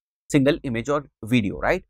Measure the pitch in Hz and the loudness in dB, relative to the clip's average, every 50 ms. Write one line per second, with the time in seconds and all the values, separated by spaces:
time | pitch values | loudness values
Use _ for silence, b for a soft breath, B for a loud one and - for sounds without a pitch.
0 | _ _ _ _ _ - - 147 131 139 165 165 - 143 113 113 113 139 143 151 | _ _ _ _ _ 0 2 2 4 2 2 0 -2 -6 -6 -4 -4 -2 -4 -4
1 | 143 - _ - - 101 123 123 101 95 92 - - 117 165 185 - | -4 -8 _ -12 -4 0 0 2 2 0 -4 -4 -2 -2 -2 -2 -4